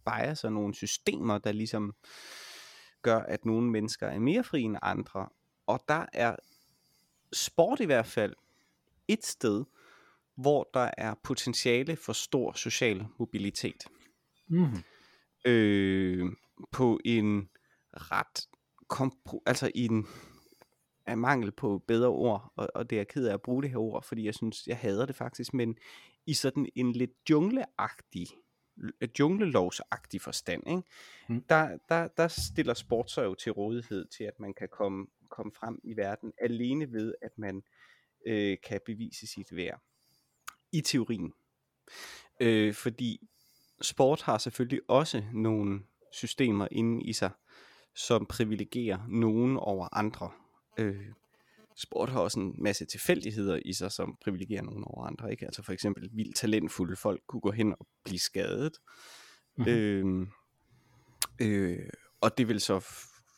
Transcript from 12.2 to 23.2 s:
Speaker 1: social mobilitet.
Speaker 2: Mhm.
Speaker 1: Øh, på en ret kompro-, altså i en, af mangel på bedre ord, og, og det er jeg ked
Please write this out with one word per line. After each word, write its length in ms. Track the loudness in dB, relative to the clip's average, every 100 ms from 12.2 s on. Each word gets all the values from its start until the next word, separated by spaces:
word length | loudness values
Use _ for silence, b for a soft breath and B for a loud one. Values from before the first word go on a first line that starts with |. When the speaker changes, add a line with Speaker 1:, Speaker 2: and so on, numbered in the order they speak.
| 0 0 0
Speaker 1:
social 520 | -2 -4 0 2 0 -4 -6
mobilitet. 680 | -4 -2 -4 -4 -6 -8 -16 b b b _ _ 0
Speaker 2:
Mhm. 300 | 4 4 2 b b b b b _ 4
Speaker 1:
Øh, 880 | 6 8 6 4 4 2 0 -2 -4 _ -20 -8
på 280 | 2 4 4 2
en 440 | 4 4 2 -2 _ _ _ _
ret 540 | -20 -4 -4 -2 -6 -12 _ _ _ -6
kompro-, 540 | -2 -2 -4 -10 -4 0
altså 260 | 0 0 0
i 100 | 2
en, 220 | 2 0 B B B B B B _ _ _ -6
af 120 | 0
mangel 340 | 2 2 0
på 320 | -2 -2 -2 2
bedre 200 | 4 4
ord, 460 | 4 2 0 -4 -8
og, 120 | -6 -4
og 140 | -2
det 60 | -2
er 40 |
jeg 80 | -2
ked 180 | -2